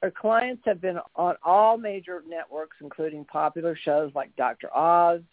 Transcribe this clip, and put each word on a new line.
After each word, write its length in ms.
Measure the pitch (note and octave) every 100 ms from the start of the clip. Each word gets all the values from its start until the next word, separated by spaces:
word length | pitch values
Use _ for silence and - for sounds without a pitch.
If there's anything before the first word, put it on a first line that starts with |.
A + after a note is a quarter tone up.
Her 80 | F#3+
clients 540 | - A3 A3+ B3 B3 A3
have 160 | F3+
been 160 | F#3 F3 - -
on 200 | F3 - E3
all 320 | G3 A3 A#3
major 460 | G#3+ G3 F3 F3+ D#3+
networks, 500 | E3 - D3 D#3 -
including 420 | D3 - D#3+ D3+
popular 540 | C#3+ D3+ D#3 E3 E3+ D3+
shows 320 | D#3 D3 D3 C#3
like 200 | C3+ -
Doctor 400 | B2 A#2 - C3+
Oz, 460 | E3 F3 E3+ E3+ E3+